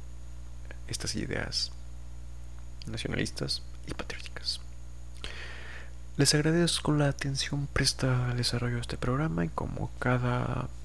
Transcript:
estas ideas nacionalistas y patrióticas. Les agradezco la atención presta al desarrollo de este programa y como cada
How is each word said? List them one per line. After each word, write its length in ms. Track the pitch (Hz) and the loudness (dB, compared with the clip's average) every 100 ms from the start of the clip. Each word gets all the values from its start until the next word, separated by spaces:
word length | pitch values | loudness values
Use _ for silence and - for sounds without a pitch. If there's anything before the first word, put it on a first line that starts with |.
| - - - - - - - - - | -8 -8 -8 -10 -10 -8 -8 -8 -6
estas 280 | 117 - - | -4 -2 -2
ideas 560 | 107 - - - - - - - - - - - - - - - - | 0 -2 0 -2 -2 -6 -10 -8 -8 -8 -8 -8 -8 -8 -10 -8 -6
nacionalistas 760 | 110 - - 107 - 139 - - - - | -4 0 0 0 0 -2 -2 -4 -8 -8
y 60 | |
patrióticas. 680 | - - - - - - - - - - - - - - - - - - - - - - - | -6 -6 -6 -6 -6 -6 -6 -8 -10 -10 -8 -8 -8 -8 -8 -8 -8 -8 -8 -8 -10 -8 4
Les 160 | 143 147 | 6 8
agradezco 560 | 151 170 170 - - | 6 6 6 4 4
la 160 | 151 143 | 6 6
atención 600 | - 139 135 - 143 143 | 4 -2 0 0 0 0
presta 640 | - 135 - 135 127 123 | 4 4 4 4 4 4
al 80 | 123 | 2
desarrollo 380 | 120 120 120 120 | 2 2 2 0
de 60 | |
este 160 | - - | -2 0
programa 480 | 123 131 160 165 170 | 2 2 2 2 0
y 40 | |
como 400 | - - - - - | 0 -2 -2 -2 0
cada 720 | 123 123 123 123 120 123 127 - | 2 4 4 2 2 0 -2 -4